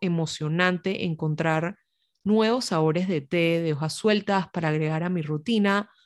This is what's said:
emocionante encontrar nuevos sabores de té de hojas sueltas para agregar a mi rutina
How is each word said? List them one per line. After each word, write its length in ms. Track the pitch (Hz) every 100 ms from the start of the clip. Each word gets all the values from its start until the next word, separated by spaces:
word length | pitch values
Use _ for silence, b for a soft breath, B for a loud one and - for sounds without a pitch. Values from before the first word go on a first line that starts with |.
emocionante 1040 | 190 170 160 - 151 165 180 180 190 196 180
encontrar 720 | 160 156 151 165 160 170 202 _ _ _ _
nuevos 420 | 196 214 220 247 247
sabores 420 | 170 156 156 185
de 140 | 165
té 400 | 135 175 165 165
de 100 | 165
hojas 220 | 147 156
sueltas 540 | - 220 214 208 196 185
para 160 | - 160
agregar 340 | 156 156 156
a 60 | 175
mi 140 | 180
rutina 680 | 151 151 156 226 202 202 202 b